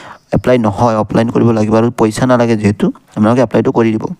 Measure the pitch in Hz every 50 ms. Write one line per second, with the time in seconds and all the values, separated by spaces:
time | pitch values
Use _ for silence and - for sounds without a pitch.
0 | - - - - _ _ - - - 123 127 123 110 104 95 - 120 120 110 107
1 | 104 - - 113 113 117 - 143 113 117 113 110 107 107 110 113 113 120 123 -
2 | 113 107 107 - 131 127 127 120 120 117 113 104 104 101 104 - 160 233 - -
3 | _ _ - 107 107 110 123 127 120 113 - 113 110 131 - 120 113 113 110 107
4 | - - - -